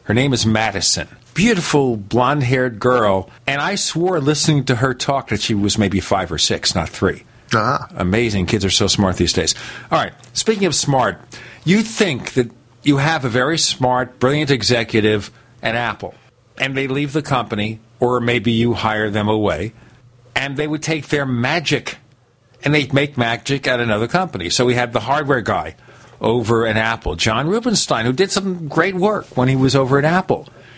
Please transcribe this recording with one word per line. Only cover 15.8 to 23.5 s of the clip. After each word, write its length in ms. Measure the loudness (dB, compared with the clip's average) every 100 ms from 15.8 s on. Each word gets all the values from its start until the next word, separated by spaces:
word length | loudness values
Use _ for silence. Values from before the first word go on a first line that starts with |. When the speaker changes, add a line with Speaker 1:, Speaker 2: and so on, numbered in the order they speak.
| -4 -6 -12 -14 _ _ _ -6
Speaker 1:
and 180 | -4 -2
they 100 | -2
leave 260 | -2 -2
the 100 | -2
company, 580 | 0 -2 -2 -4 -4 -6 -12 -2
or 220 | 0 0
maybe 320 | 0 0 2
you 220 | 2 2
hire 360 | 0 0 0 0
them 180 | 0 0
away, 440 | 2 0 -2 -6 -10 -20 -20 -20 _ -10
and 220 | -6 -6 -4
they 100 | -4
would 140 | -4
take 260 | -4 -4 -2
their 180 | -2 0
magic, 680 | -2 0 -2 -2 -4 -4 -14 _ _ _ _ _ -6
and 100 | 0
they'd 180 | 2 2
make 260 | 0 0 0
magic 480 | -2 -2 -2